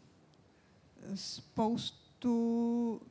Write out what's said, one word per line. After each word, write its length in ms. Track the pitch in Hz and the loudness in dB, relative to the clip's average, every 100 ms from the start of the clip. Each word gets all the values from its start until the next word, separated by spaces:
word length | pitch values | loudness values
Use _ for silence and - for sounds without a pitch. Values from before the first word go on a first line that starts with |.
| - - - - - - - - - - - | -20 -20 -20 -20 -20 -20 -20 -20 -20 -16 -10
spoustu 1900 | 196 - - - - 220 233 - - - - 247 233 233 233 233 240 233 220 - | -8 -8 -10 -6 0 2 0 -4 -10 -18 -4 0 2 4 2 2 2 0 -2 -8